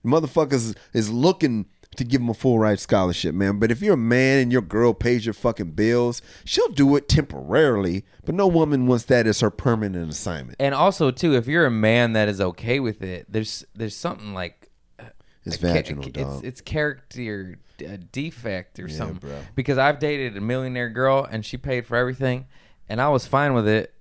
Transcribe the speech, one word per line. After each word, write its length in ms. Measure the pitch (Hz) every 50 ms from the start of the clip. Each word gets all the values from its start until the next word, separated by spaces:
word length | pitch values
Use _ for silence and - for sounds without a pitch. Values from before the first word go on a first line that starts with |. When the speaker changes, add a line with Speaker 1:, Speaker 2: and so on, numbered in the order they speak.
| -
Speaker 1:
Motherfuckers 720 | 117 139 165 160 135 - 165 156 135 139 127 113 113 104 - - _ -
is 160 | 120 110 104
looking 560 | 113 120 131 180 190 - 156 139 117 107 95 _ _ _ _ _ -
to 80 | - 131
give 160 | 117 131 131
'em 80 | 120 117
a 40 | 110
full 240 | - - 131 120
ride 220 | 110 110 107 104 95
scholarship, 560 | - - 127 101 92 92 85 - - 85 76
man. 240 | 92 98 98 101 101
But 120 | 113 110
if 100 | 120 127
you're 140 | 202 214 185
a 20 |
man 420 | 131 113 113 120 127 131 131 135 135
and 120 | 127 120 123
your 80 | 127
girl 320 | 98 82 - 110 120 120 104
pays 320 | - 110 117 123 120 104
your 80 | 113 104
fucking 380 | - - 120 110 - 101 82
bills, 500 | 76 90 107 113 120 120 120 120 120 - - - - - -
she'll 240 | - - 370 480 440
do 260 | 196 135 139 139 143
it 140 | 147 - -
temporarily. 960 | - 160 143 - - 67 65 73 98 143 160 139 117 101 98 87 87 98 - _ _ - -
But 120 | - 156
no 120 | 185 196
woman 400 | 185 170 165 160 151 147 131 127
wants 160 | 123 127 117 -
that 220 | - 131 120 113
as 140 | 110 104 -
her 100 | 117 104
permanent 580 | - - - 123 117 110 107 98 92 87 85 80
assignment. 460 | 76 - - 95 85 73 65 58 - -
Speaker 2:
And 120 | 135 139 139
also, 380 | 139 165 196 190 - 160 131
too, 220 | 127 - - 165 139
if 100 | 123 113
you're 180 | 131 151 175 165
a 60 | 131
man 420 | 117 110 107 110 117 120 120 117 110
that 160 | 110 107 104
is 100 | 101 95
okay 400 | 98 90 90 - - 113 127 143
with 220 | 131 113 104 - 98
it, 220 | 92 90 87 -
there's, 380 | - 101 110 110 - - - - - -
there's 200 | 104 113 107 -
something 360 | - - 175 - 92 104 104 98
like, 360 | 92 90 85 _ _ - _ _ _ _ _ _ -
uh, 60 | - - - - - _ _ _ _
Speaker 1:
It's 140 | - 82
Speaker 2:
a 20 | -
cha- 140 | 87 87 82
Speaker 1:
vaginal, 300 | 80 76 - 76 71 69
Speaker 2:
it's, 80 | 67 67
Speaker 1:
dog. 320 | 71 67 69 69 69 -
Speaker 2:
it's 160 | 123 127 -
character, 960 | - - - 156 151 147 139 131 - - - 123 123 110 104 98 95 92 85 - - _ _ - -
uh, 120 | 80 101 95 87 - -
defect 680 | 131 147 160 - 117 117 113 95 90 90 _ _ -
or 80 | -
Speaker 1:
Yeah, 80 | - 76
Speaker 2:
something. 220 | 156 110 - -
Speaker 1:
bro. 220 | 90 - 71 69 71 76 - -
Speaker 2:
Because 220 | 135 127 139 135
I've 220 | 131 131 143 151 135
dated 380 | 151 147 147 139 131 120 101
a 40 | 98
millionaire 480 | 101 113 123 131 131 127 127 123 120 117
girl 380 | 110 123 131 135 135 135 139 -
and 140 | - 110 107
she 140 | - -
paid 280 | 127 - 143 131 123 117
for 120 | - 120
everything, 480 | 120 123 123 127 131 135 131 123 127 131 - - - _ _ - _ -
and 140 | - 107 117
I 80 | 131 147
was 160 | 143 127 -
fine 280 | - - 135 143 143 131
with 140 | 120 107
it. 260 | 107 107 110 - - - -